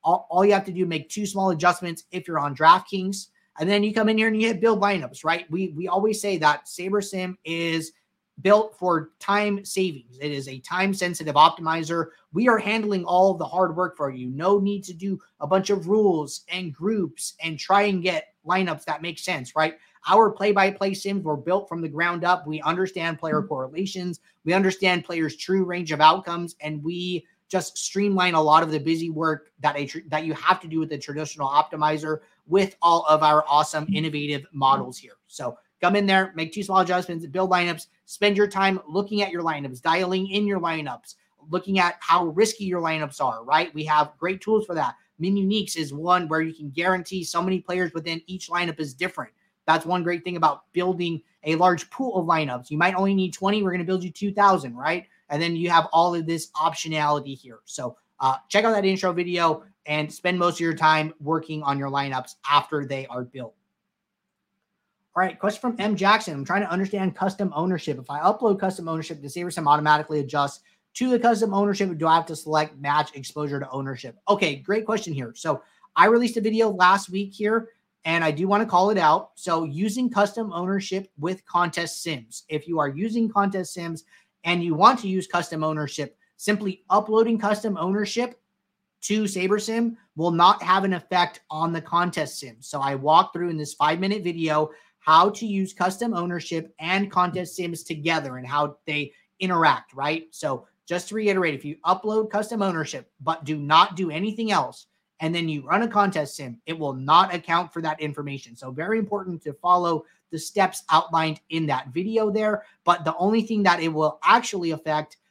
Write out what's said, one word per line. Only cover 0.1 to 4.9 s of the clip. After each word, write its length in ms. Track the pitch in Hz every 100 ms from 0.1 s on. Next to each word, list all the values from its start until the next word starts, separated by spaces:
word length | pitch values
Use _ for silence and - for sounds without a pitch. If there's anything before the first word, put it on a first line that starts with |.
| 180 -
all 160 | 175 202
you 80 |
have 120 | 196 190
to 60 |
do, 140 | 180 175
make 240 | 160 151
two 160 | 208 202
small 240 | 196 190
adjustments 560 | 165 175 175 175 165 -
if 140 | 185 175
you're 140 | 160
on 160 | 143 135
DraftKings. 720 | 156 185 180 196 185 196 - _ _ -
And 100 | 170
then 140 | 208
you 100 | 208
come 140 | 214 214
in 100 | 220
here 120 | 220
and 120 | 214
you 60 | 226
hit 140 | 196
build 180 | 226 208
lineups, 460 | 202